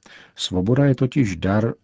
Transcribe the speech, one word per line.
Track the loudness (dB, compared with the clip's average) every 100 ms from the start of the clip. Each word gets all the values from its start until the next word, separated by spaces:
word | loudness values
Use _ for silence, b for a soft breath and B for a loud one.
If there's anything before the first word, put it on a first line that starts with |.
| -20 B B B
Svoboda | -6 -2 0 2
je | 2
totiž | 2 0 0 -2 -2
dar | -2 0 -2 -4